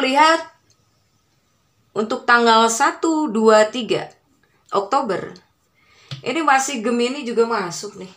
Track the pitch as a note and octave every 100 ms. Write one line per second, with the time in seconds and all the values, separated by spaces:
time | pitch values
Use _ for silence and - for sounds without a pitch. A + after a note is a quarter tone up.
0 | C4 C#4 D#4 E4 - _ _ _ _ _
1 | _ _ _ _ _ _ _ _ _ G3
2 | A3 B3 - A#3+ A#3 A3+ A#3 A#3 D4+ E4+
3 | E4 D#4 D4+ G#3+ A3 G#3+ G#3+ B3+ G#3 F3
4 | - _ _ _ _ _ _ G3 G3 C#4
5 | A3+ F3 F3+ F3 _ _ _ _ _ _
6 | _ - - D4+ D4 C4+ C4+ B3+ A3 A#3+
7 | A#3+ C#4+ A#3+ A3 A3+ A3 F3 D#3+ G#3 F#3+
8 | F#3